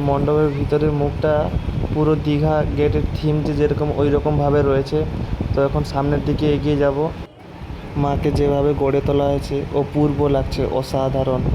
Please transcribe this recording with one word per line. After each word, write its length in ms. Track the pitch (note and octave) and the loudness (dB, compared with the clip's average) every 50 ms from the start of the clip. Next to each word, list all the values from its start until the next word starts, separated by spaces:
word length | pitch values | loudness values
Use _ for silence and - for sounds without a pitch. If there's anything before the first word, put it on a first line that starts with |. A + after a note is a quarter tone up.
| C#3+ C#3+ | 0 2
মণ্ডপের 420 | C#3 C#3+ C#3+ C#3+ D3+ D3+ D3+ D3 C#3 C#3+ | 2 2 2 2 4 4 2 2 2 0
ভিতরের 340 | - - D3 D3 D3+ D3+ D3 C#3+ | 0 0 2 2 2 2 2 0
মুখটা 320 | C#3+ C#3+ - - - D#3 D3+ D3+ D#3 F3+ - - - - - - - - | 0 -2 0 0 0 2 2 2 0 0 -2 -2 -4 -2 -2 -2 -2 -2
পুরো 200 | - D3+ D3+ D3+ D#3 D3+ - | 0 2 2 2 2 2 0
দীঘা 280 | D3+ D3 C#3+ D3+ D#3 D#3 D3+ D3 D3 D3 C#3 | 0 0 2 2 2 2 2 0 0 0 0
গেটের 280 | D3 D3 D3 D3+ D3 - - | 0 2 2 0 0 -2 -2
থিম 180 | - D#3 D3+ D3+ D3+ D3 | -2 -2 0 0 0 0
যে 60 | D3+ D3+ C#3+ | -2 0 0
যেরকম 280 | D3 D3+ D3 C#3 D3+ D3+ D3 - | 0 2 0 0 -2 -2 0 0
ওই 80 | C#3+ C#3+ C#3+ | 0 2 2
রকমভাবে 440 | C#3+ - D3+ D3+ C#3+ C#3+ C#3+ C#3+ D3 | 0 0 0 0 2 2 2 2 2
রয়েছে। 360 | C#3 C#3 C3+ C3+ C3+ - D3+ D3+ D#3 - - - - - - - - - | 2 2 2 0 0 0 -2 -2 -2 -2 -4 -6 -4 -4 -4 -4 -4 -2
তো 60 | - C#3 C#3 C#3+ | 0 0 0 2
এখন 140 | - D3+ C#3+ - | 0 -2 -2 -2
সামনের 300 | - C#3 C#3 C#3+ D3 C#3 C#3 D3+ | -2 -2 0 0 0 0 0 -2
দিকে 180 | C#3+ - D3+ D3 D3 | -2 0 0 0 0
এগিয়ে 240 | C#3 C3+ D3 D3 C#3 | 0 0 0 0 2
যাব। 160 | C#3+ C#3+ C3+ C#3+ D#3 D#3+ - - - - - - - - - - - - - - - - - - | 2 2 2 0 -2 -4 -4 -8 -12 -14 -16 -20 -20 -18 -16 -14 -12 -12 -12 -12 -12 -6 -4 -2
মাকে 280 | C#3+ C#3+ C#3 C3+ - D3 C#3 - | 0 0 0 0 0 0 2 2
যেভাবে 320 | D3 C#3+ C#3+ C#3+ C#3 D3 D3 C#3 | 2 2 2 2 2 2 2 2
গড়ে 180 | C#3+ C3+ C3+ C#3 C#3 | 0 0 0 0 0
তোলা 200 | C#3+ C#3+ C#3+ C#3+ C#3 | 2 2 2 2 2
হয়েছে 260 | C#3+ C#3 - - C#3+ C#3 C#3+ - - C#3+ | 0 0 -2 -2 -4 -4 -4 -2 -2 -2
অপূর্ব 380 | C#3 - - D3 D3 D3 C#3+ C#3 D3 C#3+ C#3 | -2 0 0 0 2 2 2 2 2 2 2
লাগছে, 280 | C3+ C3+ - - C#3+ C3 - - B2+ | 0 0 -2 -2 -2 -2 -2 -2 -2
অসাধারণ, 600 | C3+ - - C3+ C3+ C3 C3 C3+ B2+ C3 B2+ B2+ - - | -2 -2 -2 -2 0 0 0 0 0 0 0 0 0 -2